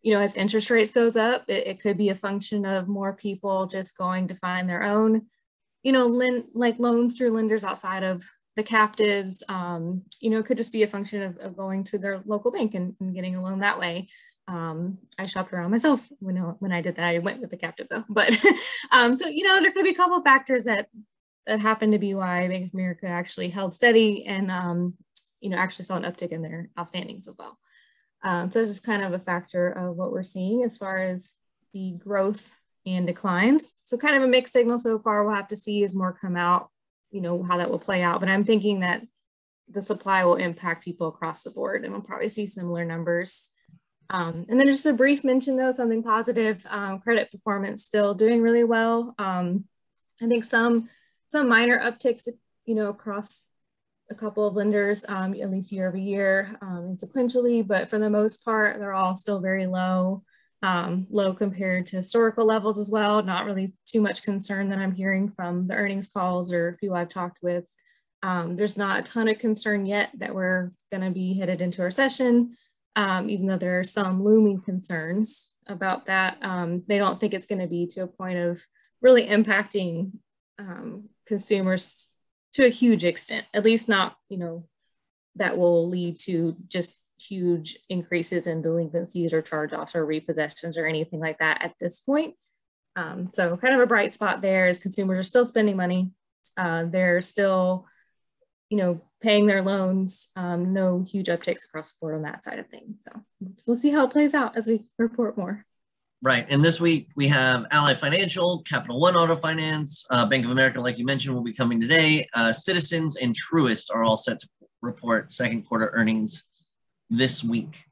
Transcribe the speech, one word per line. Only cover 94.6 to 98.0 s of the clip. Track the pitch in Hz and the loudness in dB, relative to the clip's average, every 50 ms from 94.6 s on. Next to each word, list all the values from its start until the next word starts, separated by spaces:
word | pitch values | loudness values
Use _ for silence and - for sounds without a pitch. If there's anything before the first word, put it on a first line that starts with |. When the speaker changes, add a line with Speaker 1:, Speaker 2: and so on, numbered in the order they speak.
| 185 180 | 4 4
Speaker 1:
is | 180 180 | 2 0
consumers | - 196 185 - 196 190 185 185 | -4 -6 -4 -2 -2 0 0 -2
are | 185 | -2
still | - - 247 247 | 2 2 2 2
spending | 240 - 233 214 208 196 190 | 4 2 2 2 2 2 0
money. | 180 175 180 185 185 185 - _ _ _ _ _ _ - _ - | 0 0 0 0 0 -2 -4 _ _ _ _ _ _ -14 _ -4
Uh, | 185 170 165 165 165 | -4 -2 -2 -2 -2
they're | 170 170 185 185 180 175 180 | -2 0 2 2 4 4 2
still, | 185 - - - 202 196 190 185 185 180 185 185 185 _ _ _ | 0 -2 -2 0 2 2 4 2 2 2 0 -2 -6 _ _ _